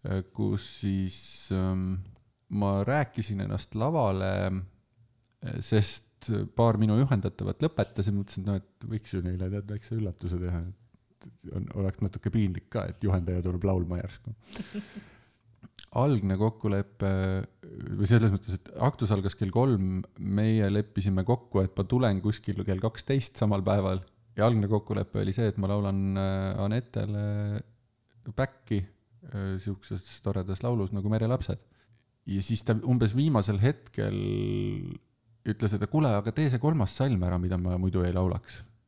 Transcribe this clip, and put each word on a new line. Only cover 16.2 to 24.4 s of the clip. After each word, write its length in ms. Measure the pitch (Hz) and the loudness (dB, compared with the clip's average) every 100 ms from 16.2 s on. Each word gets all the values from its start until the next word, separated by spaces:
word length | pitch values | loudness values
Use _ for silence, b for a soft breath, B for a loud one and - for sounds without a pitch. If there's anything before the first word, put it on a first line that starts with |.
| 98 95 | 2 2
kokkulepe, 760 | 107 110 107 98 101 - 98 95 95 95 95 _ - 107 - | 2 2 0 0 -2 -2 0 2 2 0 -4 _ -18 -12 -8
või 160 | 101 101 | 0 6
selles 220 | 117 110 | 6 6
mõttes, 240 | 98 - 92 | 2 -2 -6
et 120 | - - | -6 0
aktus 300 | 131 - 107 | 0 0 0
algas 220 | 101 95 - | 2 0 -2
kell 160 | 98 | 0
kolm, 500 | 117 135 110 95 92 - - | 2 4 4 2 -2 -6 -8
meie 520 | 104 98 110 110 98 | -2 2 4 4 4
leppisime 560 | 101 104 - 95 95 | 2 0 0 2 2
kokku, 380 | 92 120 - 98 | 2 0 2 2
et 120 | 92 - | 2 0
ma 80 | 95 | 0
tulen 300 | 123 123 98 | 4 4 2
kuskil 400 | 104 107 - 98 | 0 -2 -4 -4
kell 180 | 101 95 | -2 0
kaksteist 560 | 113 - - 139 - - | -2 -4 -2 -2 -2 0
samal 240 | 107 101 | 2 2
päeval 380 | 95 101 95 95 92 _ _ | 2 2 2 -2 -6 _ _
ja 100 | - | 0